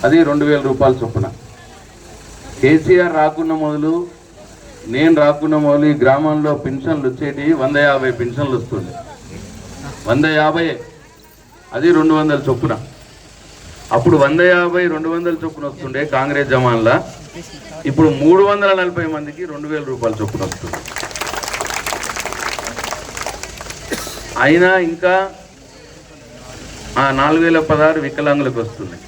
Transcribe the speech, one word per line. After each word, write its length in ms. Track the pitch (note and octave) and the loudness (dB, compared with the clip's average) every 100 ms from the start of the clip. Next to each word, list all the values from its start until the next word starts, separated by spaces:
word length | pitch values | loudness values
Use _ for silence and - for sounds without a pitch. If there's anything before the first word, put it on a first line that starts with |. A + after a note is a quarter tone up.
అది 200 | - E3 | 4 4
రెండు 220 | D#3 D3 D3 | 4 2 2
వేల 160 | D3 | 2
రూపాయలు 340 | C3+ B2+ C3+ B2+ | 0 2 2 2
చొప్పున. 240 | A2 - F#2+ - - - - - - - - - - - - - | -2 -4 -4 -8 -20 -20 -20 -20 -20 -20 -20 -20 -20 -20 -18 0
కేసీఆర్ 540 | C3 D#3+ D#3 F3+ F3 D#3 | 4 4 6 4 4 2
రాకున్న 380 | D3+ D#3 D#3+ | 0 0 -2
మొదలు, 540 | D#3+ D3+ D3+ D3+ E3 F3 D#3+ - - - - - - - | -2 -2 -2 -2 -2 -4 -14 -20 -20 -20 -20 -20 -18 -6
నేను 280 | B2 D#3+ D#3 | 2 4 6
రాకున్న 400 | D3 D3 D3+ D3+ | 4 2 0 2
మొదలు 300 | D3 C#3+ D3+ | 4 4 4
ఈ 80 | |
గ్రామంలో 640 | D3 B2+ C#3+ D#3 D3+ D3+ C#3+ | 4 4 4 2 0 0 -2
పెన్షన్లు 540 | C3+ C3+ E3 D#3 C3 | -4 -6 -2 -2 -2
వచ్చేటి 440 | B2+ D3 C#3+ D3 | -4 -6 -4 0
వంద 220 | D#3+ C3 C#3+ | 2 2 2
యాభై 360 | D3 C#3 C3 | 4 4 0
పెన్షన్లు 460 | A#2+ A#2+ A#2+ C3+ B2 | -2 -4 -4 -2 -2
వస్తుండే, 360 | G#2+ G#2 F2+ F5 - - - - - - - - C#3 - G#2 | -4 -8 -8 -12 -16 -18 -18 -18 -16 -18 -18 -16 -14 -12 -2
వంద 180 | C3 D#3 | 2 2
యాభై, 540 | D3+ D3+ D#3+ E3 - - - - - - - - - - | 2 2 0 -2 -4 -12 -20 -20 -20 -20 -20 -20 -20 -12
అది 180 | - D#3+ | 0 4
రెండు 220 | E3 D#3 | 4 4
వందల 280 | D#3 D#3 C#3+ C3+ | 2 2 0 0
చొప్పున. 300 | A#2 B2+ A2+ - - - - - - - - - - - | -2 -2 -4 -8 -20 -20 -20 -20 -20 -20 -20 -20 -20 -4
అప్పుడు 260 | F#3+ C3 D#3 | 0 4 4
వంద 220 | C#3 D#3+ | 4 4
యాభై, 480 | F3+ F3+ F3 F3 F3 | 6 4 2 0 0
రెండు 220 | D#3 D#3+ | -2 -4
వందల 260 | E3+ F3 D#3+ D#3+ | -2 -2 -4 -6
చొప్పున 200 | D3 C#3+ | -8 -12
వస్తుండే 400 | B2 C3 C3 D3 | -10 -8 -6 -2
కాంగ్రెస్ 440 | C3 C#3 C#3+ C3+ | -2 0 -2 0
జమాన్లా. 540 | B2+ B2+ A#2 A2+ D#3+ - - - - - - - - D3+ | 2 2 2 2 2 -2 -16 -18 -18 -18 -18 -16 -8 -4
ఇప్పుడు 240 | C3+ D#3 | 2 2
మూడు 340 | C3+ D3 F#3 | 4 4 6
వందల 300 | G3+ G3+ G3+ | 6 4 2
నలభై 320 | F#3+ F3+ F3 D#3+ | 2 0 -2 -4
మందికి 400 | D3+ D3 D3 F3+ | -6 -8 -12 -12
రెండు 220 | D3+ D3+ | -10 -6
వేల 160 | D3+ | -6
రూపాయలు 320 | C3+ B2 A2+ G#2+ | -6 -4 -2 -2
చొప్పున 220 | G#2 G#2+ | -6 -6
వస్తుంది. 320 | F#2+ F#2 E2 - - - - - - - - - - - - - - - - - - - - A#3+ - - - - - - - - - - - - - - - - | -8 -8 -10 -12 -12 -10 -10 -8 -8 -8 -8 -8 -6 -6 -8 -8 -8 -8 -8 -8 -8 -8 -10 -10 -10 -10 -12 -12 -12 -12 -14 -14 -16 -16 -10 -10 -10 -12 -12 0
అయినా 380 | C3 E3 F3+ F#3+ | 4 6 6 4
ఇంకా 520 | E3+ E3+ F3+ F#3 G3 - - - - - - - - - - - - - - - - - | 0 0 2 2 0 -8 -20 -20 -20 -20 -20 -20 -20 -20 -20 -20 -20 -18 -18 -16 -8 0
ఆ 140 | C#3 | 0
నాలుగు 320 | C3+ C#3+ D#3+ | 2 2 4
వేల 160 | E3+ D#3+ | 4 2
పదహారు 400 | D#3 D#3 D#3 D#3 | 2 4 4 2
వికలాంగులకు 600 | F3+ - D3 C#3+ C3 A#2+ | -2 -2 0 2 0 -2
వస్తుంది. 380 | A2 - F#2+ E2+ | -6 -8 -12 -14